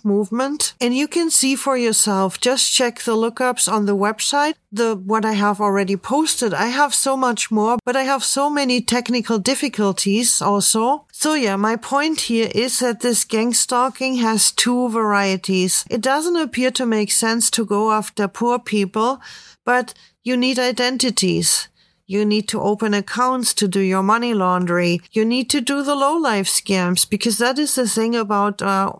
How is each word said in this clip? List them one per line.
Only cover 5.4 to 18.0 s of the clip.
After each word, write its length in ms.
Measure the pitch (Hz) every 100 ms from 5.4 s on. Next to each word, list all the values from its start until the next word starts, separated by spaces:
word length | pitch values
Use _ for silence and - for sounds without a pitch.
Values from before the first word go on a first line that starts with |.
| 208 202
already 380 | 208 196 190 196
posted. 560 | - 277 311 - 233
I 140 | 156 220
have 260 | 262 294
so 240 | - 269 269
much 320 | 254 220 -
more, 300 | 220 214 240
but 120 | 247 254
I 80 |
have 200 | 262 269
so 260 | - 269 285
many 320 | 294 269 247
technical 580 | - 240 240 247 220 226
difficulties 1040 | 190 269 285 - 202 185 196 208 233 -
also. 640 | - 202 190 220 233 294 -
So 220 | - 302
yeah, 220 | 311 226 196
my 200 | 208 233
point 460 | - 277 311 311
here 280 | - 226 226
is 260 | - 247 -
that 220 | 254 233
this 240 | 247 226 -
gang 280 | 220 233
stalking 640 | 226 - 247 262 - 262 254
has 340 | 226 214 -
two 360 | - 240 247 247
varieties. 920 | 226 214 202 196 190 - 185 180 - -
It 120 | 233
doesn't 360 | 247 285 330 349
appear 340 | 294 240 254
to 140 | 254 247
make 260 | 220 208
sense 380 | - 226 233 -
to 140 | - 208
go 260 | 202 220
after 360 | 214